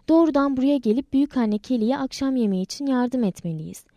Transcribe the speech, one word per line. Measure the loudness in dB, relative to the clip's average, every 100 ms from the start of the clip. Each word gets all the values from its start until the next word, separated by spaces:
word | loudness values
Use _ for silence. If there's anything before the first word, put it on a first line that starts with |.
| 2
Doğrudan | 4 4 2 0 0
buraya | 2 2
gelip | 2 0 0
büyük | 0 0 0
anne | 0 -2
Kelly'ye | -2 -2 0 -2
akşam | -4 -4 -2 0
yemeği | 0 -2
için | -4 -6 -2
yardım | 0 0 0
etmeliyiz. | -2 -4 -8 -8 -10 -16 -20